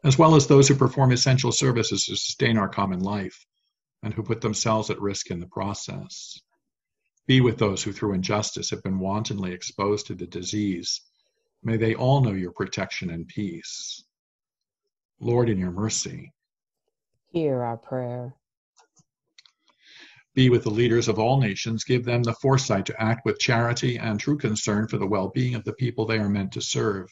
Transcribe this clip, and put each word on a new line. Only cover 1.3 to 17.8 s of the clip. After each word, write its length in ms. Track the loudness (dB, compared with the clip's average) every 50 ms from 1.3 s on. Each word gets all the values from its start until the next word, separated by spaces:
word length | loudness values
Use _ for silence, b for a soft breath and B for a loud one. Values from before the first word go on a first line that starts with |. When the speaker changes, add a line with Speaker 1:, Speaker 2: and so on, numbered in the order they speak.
| 4 4 2 0
Speaker 1:
services 540 | 0 0 0 0 0 0 0 -2 -2 -2 -4
to 120 | -4 -4
sustain 400 | -6 -6 -6 -2 -2 0 2 2
our 120 | 2 0 -2
common 320 | -2 -4 -2 -2 -2 -4
life 440 | -4 -4 -4 -4 -6 -8 -12 -16 _ _ _ _ _ _ _ _ _ _ _ _ -10
and 100 | -8 -6
who 80 | -6
put 180 | -4 -4 -4 -2
themselves 480 | -2 -4 -2 0 0 0 0 0 -2 -4
at 120 | -6 -4
risk 320 | -4 -4 -4 -4 -6 -8
in 80 | -8 -8
the 80 | -8 -10
process. 920 | -8 -6 -6 -6 -6 -8 -10 -12 -12 -12 -12 -14 -16 -18 -16 -18 -18 -20 _ _ _ _ _ _ _ _ _ _ _ _ _ _ _ _ _
Be 140 | 4 4 6
with 180 | 6 4 4 2
those 240 | 0 0 0 -2
who 100 | -6 -6
through 220 | -6 -4 -4 -2 -2
injustice 560 | -2 -2 0 -2 -2 -2 -4 -8 -8 -8 -8
have 140 | -8 -6 -6
been 160 | -4 -4 -2
wantonly 520 | -2 -2 -2 -4 -4 -4 -6 -6 -6 -6
exposed 540 | -8 -8 -12 -12 -6 -4 -2 -2 -2 -2 -4
to 80 | -10 -12
the 140 | -12 -12 -10
disease. 720 | -10 -10 -8 -6 -4 -2 -2 -2 -2 -4 -4 -6 -8 -8 _ _ _ _ _ _ _ _ _ _ _ _
May 140 | -6 -4 -2
they 180 | 0 2 0 0
all 260 | 2 2 4 4 4
know 120 | 4 2
your 200 | 0 -2 -6 -6
protection 580 | -6 -6 -6 -6 -4 -6 -6 -6 -6 -8 -8 -8
and 160 | -8 -8 -10
peace. 760 | -10 -8 -6 -6 -6 -8 -10 -14 -14 -14 -12 -12 -14 -14 -16 _ _ _ _ _ _ _ _ _ _ _ _ _ _ _ _ _ _ _ _ _ _ _ _
Lord, 300 | -2 0 2 4 4 2
in 100 | 2 0
your 140 | -2 -2
mercy, 600 | -2 -2 -4 -2 -2 -4 -6 -6 -10 -12 -16 -18 _ _ _ _ _ _ _ _ _ _ _ _ _ _ _ _ _ _ _ _
Speaker 2:
hear 300 | -4 -2 0 0 0 0
our 140 | -2 -4 -6
prayer. 600 | -8